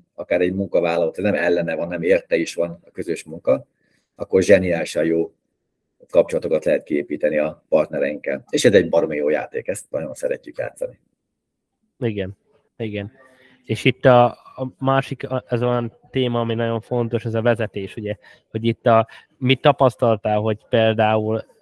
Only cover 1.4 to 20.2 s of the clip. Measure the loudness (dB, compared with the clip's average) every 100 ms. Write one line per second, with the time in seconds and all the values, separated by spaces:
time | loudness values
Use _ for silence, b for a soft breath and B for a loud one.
1.4 | 0 0 -2 -4 -6 -4 0 0 2 -2
2.4 | -2 -4 -6 -8 _ -12 -8 -8 -10 -6
3.4 | -2 -2 -4 _ _ _ _ -16 -2 2
4.4 | 4 4 4 -2 -4 -2 0 0 -2 -8
5.4 | _ _ _ _ _ _ _ 2 2 -2
6.4 | -2 -2 0 -2 0 -4 -4 -4 -2 0
7.4 | -2 -6 _ 0 0 -2 -4 -4 -8 -8
8.4 | -4 2 4 6 4 2 0 -2 -2 -2
9.4 | -4 -8 -8 -8 -8 -10 -10 -8 -6 -6
10.4 | -8 -10 -10 -8 -12 -12 _ _ _ _
11.4 | _ _ _ _ _ _ -6 -4 -8 -12
12.4 | _ _ _ -12 -8 -8 -10 b b b
13.4 | b b -6 -2 -2 2 6 8 6 2
14.4 | -14 -12 -10 -4 0 0 -2 -8 -6 -8
15.4 | -4 -2 0 -2 -4 -10 _ -4 -2 -2
16.4 | -2 -2 -2 -4 -4 -4 -2 -4 -4 -2
17.4 | 0 0 -2 -8 -10 -8 -8 -8 b b
18.4 | _ -4 -2 0 4 4 2 B B _
19.4 | 0 2 2 4 2 2 0 0